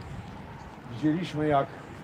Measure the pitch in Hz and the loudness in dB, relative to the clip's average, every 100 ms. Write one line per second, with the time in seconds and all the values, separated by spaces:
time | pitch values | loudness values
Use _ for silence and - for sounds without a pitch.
0 | - - - - - - - - - 117 | -10 -10 -10 -10 -12 -12 -12 -12 -10 2
1 | 151 165 170 147 151 143 139 - - - | 4 4 2 2 6 6 4 -2 -12 -12